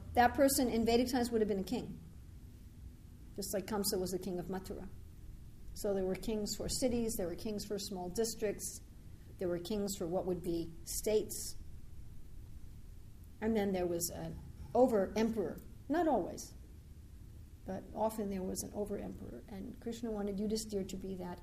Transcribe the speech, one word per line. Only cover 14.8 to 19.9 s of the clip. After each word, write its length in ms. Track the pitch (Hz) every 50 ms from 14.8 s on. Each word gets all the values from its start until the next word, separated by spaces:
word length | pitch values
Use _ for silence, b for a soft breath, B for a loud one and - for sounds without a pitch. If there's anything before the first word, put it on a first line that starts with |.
| 262 247 226 202 185 190 - 208 220 233 226 220 175 143 - - - - - - - -
Not 180 | 285 339 339 320
always, 460 | 254 208 165 - - - - - - - - - - - - - - - - - - - - - - - - - - - -
but 160 | - 190 196 - - -
often 360 | - 214 220 220 226 202 196
there 120 | 196 190
was 200 | 185 190 196 190
an 80 | 196 - -
over-emperor. 680 | 208 208 202 202 - 208 185 190 - - - - 233 - -
And 240 | 202 190 196 247 - -
Krishna 300 | - 233